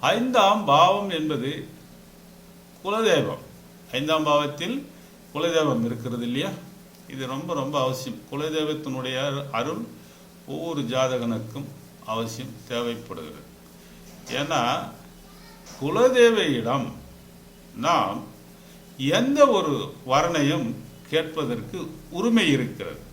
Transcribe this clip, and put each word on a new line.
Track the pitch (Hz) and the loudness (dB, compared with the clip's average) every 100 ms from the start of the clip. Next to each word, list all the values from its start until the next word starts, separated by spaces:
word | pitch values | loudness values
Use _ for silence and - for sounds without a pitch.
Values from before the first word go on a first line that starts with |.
| 135 | 2
ஐந்தாம் | 208 254 247 196 214 160 | 2 2 4 6 4 6
பாவம் | 143 180 202 196 170 | 6 8 4 0 -4
என்பது | 156 143 127 147 - - - - - - - - - - - - | -2 -2 -4 -6 -12 -18 -20 -20 -20 -20 -20 -20 -20 -20 -20 -10
குலதெய்வம். | 190 214 220 165 107 87 - - - - - 131 | -4 0 4 4 2 -4 -12 -20 -20 -20 -8 -4
ஐந்தாம் | 151 160 151 | 0 2 4
பாவத்தில் | 147 143 143 175 269 - - - - - | 4 2 -4 -6 -6 -8 -18 -20 -20 -12
குலதெய்வம் | 147 170 160 151 120 117 | -2 0 2 2 2 -2
இருக்கிறது | 117 120 120 120 | -4 -6 -6 -4
இல்லையா? | 127 185 - - - - - - | -2 -4 -6 -14 -20 -20 -20 -16
இது | 131 131 | -10 -8
ரொம்ப, | 135 - 160 | -6 -4 -4
ரொம்ப | 135 147 131 | -2 0 0
அவசியம். | 120 - 107 - | -2 -6 -10 -8
குலதெய்வத்தினுடைய | 139 156 156 151 151 135 131 127 131 143 139 139 113 | -6 -4 -2 -2 -4 -4 -6 -4 -2 -2 -4 -4 -4
அருள் | 131 190 233 - - - - - - | -4 -4 -10 -14 -20 -20 -20 -20 -12
ஒவ்வொரு | 147 165 151 117 | -8 -6 -4 -2
ஜாதகனுக்கும் | 131 131 127 117 113 - 139 143 - - - - | 0 0 0 -2 -4 -6 -12 -12 -14 -20 -20 -8
அவசியம் | 110 113 - 131 - - | -6 -6 -8 -12 -14 -8
தேவைப்படுகிறது. | 120 120 117 - 90 76 73 - - - - - - - - - 123 | -4 -4 -6 -10 -12 -12 -16 -20 -20 -20 -20 -20 -20 -20 -20 -8 -6
ஏன்னா | 143 151 120 156 - - - - - - - - - - | -2 0 0 -2 -4 -14 -20 -20 -20 -20 -20 -20 -20 -8
குலதெய்வையிடம் | 139 190 254 254 233 220 170 131 113 135 120 - - - - - - - - - 139 | -4 4 4 8 6 6 2 0 0 -2 -4 -10 -18 -20 -20 -20 -20 -20 -20 -4 2
நாம் | 160 98 104 - - - - - - - - 135 185 | 2 2 -4 -10 -18 -20 -20 -20 -20 -20 -6 0 2
எந்த | 254 285 285 208 | 2 6 6 6
ஒரு | 156 131 92 - 127 | 2 -2 -4 -10 0
வரனையும் | 135 170 165 143 156 120 - - - - | 2 4 2 2 2 -2 -6 -12 -20 -2
கேட்பதற்கு | 156 160 - 135 117 107 185 170 - - 175 | -2 -2 -4 -4 -4 -6 -10 -12 -14 -12 -2
உரிமை | 226 226 180 135 | 4 4 6 4
இருக்கிறது. | 113 - 90 73 - | 0 -6 -10 -10 -16